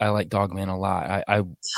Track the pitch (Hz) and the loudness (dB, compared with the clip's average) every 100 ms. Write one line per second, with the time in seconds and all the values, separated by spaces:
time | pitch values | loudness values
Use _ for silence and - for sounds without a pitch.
0 | 107 104 82 101 98 92 98 92 98 90 | 2 2 2 0 0 -2 -4 -2 0 0
1 | - 98 - 104 92 - - | 0 -2 2 2 2 -6 -8